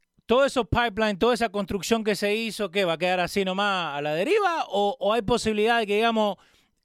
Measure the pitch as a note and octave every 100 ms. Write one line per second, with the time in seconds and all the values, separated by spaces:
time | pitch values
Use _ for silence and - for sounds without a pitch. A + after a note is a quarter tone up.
0 | _ _ - B3 C#4 C4 G#3+ A#3 A#3+ G3+
1 | G#3+ F#3 A3+ A3+ A#3 G3+ G3 G3 - A3+
2 | G#3+ G3+ G#3 G#3+ A3+ - G3 F#3+ F3+ D#3
3 | F3+ F3+ F3 G3+ F#3 F#3 G3+ F#3 D#3+ C#3+
4 | D3+ D#3 A#3+ G#4+ F#4+ E4 - G3+ G3+ -
5 | F#3+ A#3 G3 A#3+ A3 G#3+ A3 A#3 G3+ G#3
6 | A#3 A3 G#3+ F3+ _ _ _ _